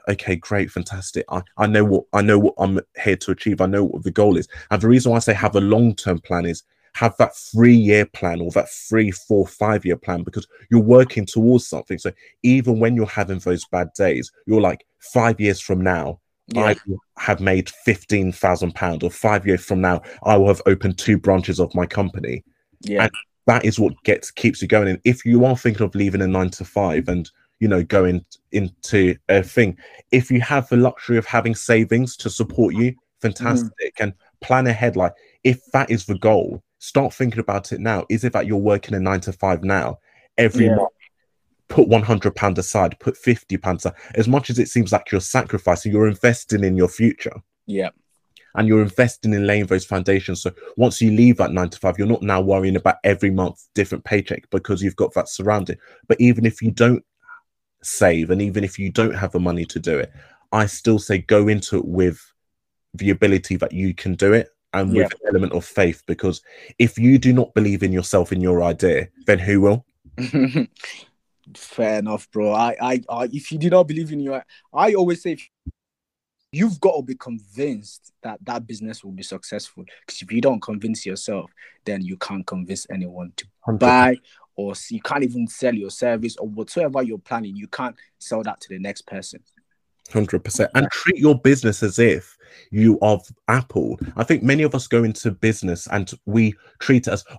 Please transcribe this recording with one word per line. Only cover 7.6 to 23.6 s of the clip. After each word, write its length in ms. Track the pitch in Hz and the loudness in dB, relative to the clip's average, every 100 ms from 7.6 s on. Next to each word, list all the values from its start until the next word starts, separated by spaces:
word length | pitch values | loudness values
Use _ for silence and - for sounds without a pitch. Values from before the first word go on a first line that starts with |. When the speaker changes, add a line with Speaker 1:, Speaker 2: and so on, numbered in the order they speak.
| 120 120 104 107 101 | 8 8 6 4 2
Speaker 1:
plan 340 | - 92 85 | -2 -6 -4
or 100 | 87 | -2
that 160 | - - | -2 -4
three, 400 | - - 110 107 | -8 -4 0 0
four, 360 | 90 - 104 90 | -2 -2 0 0
five-year 480 | - 107 107 87 85 | -2 -2 0 -2 -4
plan, 280 | - 90 | -4 -6
because 220 | 87 - - _ - | -6 -10 -12 _ 2
you're 120 | 117 | 2
working 440 | 107 127 127 - 95 | 8 8 6 0 -4
towards 400 | 110 113 123 - | 0 4 4 2
something. 320 | 76 - 90 | -8 -8 -8
So 140 | 95 - _ _ | -8 -10 _ _
even 380 | 123 131 123 110 | 2 2 2 2
when 160 | 117 120 | 2 0
you're 80 | 107 | -2
having 340 | - 98 95 | -2 -4 -4
those 240 | 90 87 - | -2 -4 -4
bad 220 | 90 85 | -6 -6
days, 360 | - 95 65 - _ - | -2 0 0 -6 _ 0
you're 120 | 110 | 2
like, 260 | 95 - _ _ | 2 -2 _ _
"Five 420 | - 127 113 107 | -4 0 2 2
years 220 | 104 92 | 0 -2
from 180 | - 92 | -2 -2
now, 400 | 92 87 73 87 _ _ _ | 0 -2 -4 -10 _ _ _
Speaker 2:
Yeah. 180 | 113 107 | 0 2
Speaker 1:
I 100 | 104 98 | 0 -4
will 120 | 92 - - | -12 -12 -8
have 220 | - 95 | -4 -2
made 300 | 95 95 92 | 2 0 -2
fifteen 640 | - - 101 - 104 92 | -4 -2 -2 -2 -2 -2
thousand 420 | 87 92 87 87 - | 0 0 0 -2 -4
pounds, 260 | 90 82 | -4 -4
or 100 | 85 | -6
five 360 | - 110 101 98 | -2 0 0 2
years 160 | 90 | -2
from 160 | - 92 | 0 0
now, 220 | 92 87 - - | 0 0 -4 -6
I 120 | - 104 | 2 4
will 140 | 98 | 6
have 120 | 92 95 | 4 2
opened 320 | 95 98 90 | 2 0 -4
two 200 | - 101 | 0 2
branches 400 | 98 95 90 92 | 2 2 0 -2
of 120 | 87 | -2
my 120 | 90 87 | -2 -4
company." 580 | - 98 98 - 62 - _ _ _ | -4 -4 -6 -10 -10 -12 _ _ _
Speaker 2:
Yeah. 220 | 101 101 | -6 0
Speaker 1:
And 80 | 110 - - _ - | 0 -2 -16 _ 0
that 160 | 117 | 2